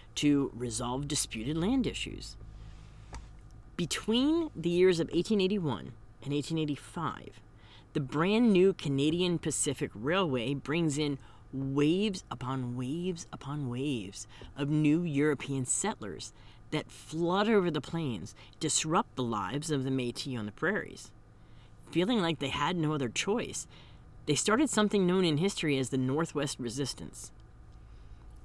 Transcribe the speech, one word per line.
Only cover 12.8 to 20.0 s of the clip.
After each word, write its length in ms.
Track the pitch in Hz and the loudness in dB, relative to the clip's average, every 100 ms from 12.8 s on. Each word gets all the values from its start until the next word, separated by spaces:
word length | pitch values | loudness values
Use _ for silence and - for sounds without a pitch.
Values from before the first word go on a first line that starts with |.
| 127 165 180 170 - | -4 -4 -4 -6 -10
upon 340 | - 135 147 131 | -12 -8 -6 -4
waves 600 | 120 147 123 95 - - - - - | -2 -2 -2 -6 -12 -14 -16 -12 -6
of 140 | 143 | 0
new 320 | 151 151 160 | 2 4 4
European 640 | 175 139 151 139 - 135 123 | 2 0 2 0 -2 -4 0
settlers 640 | - 202 - 104 69 - - - - - | 0 -2 -4 -8 -10 -12 -16 -20 -20 -6
that 220 | 151 - | -6 -6
flood 580 | - - 160 170 190 208 | -12 -8 -2 2 2 4
over 200 | 208 175 | 4 4
the 120 | 151 | 0
plains, 520 | - 165 151 104 98 - - - | -2 -4 -2 -4 -8 -14 -20 -6
disrupt 540 | 156 - 160 180 - - | -2 0 2 2 0 -2
the 80 | |
lives 480 | 120 107 95 139 160 | -2 0 -2 -4 -2
of 120 | 143 | -2
the 60 | 131 | 0
Métis 480 | 131 | 0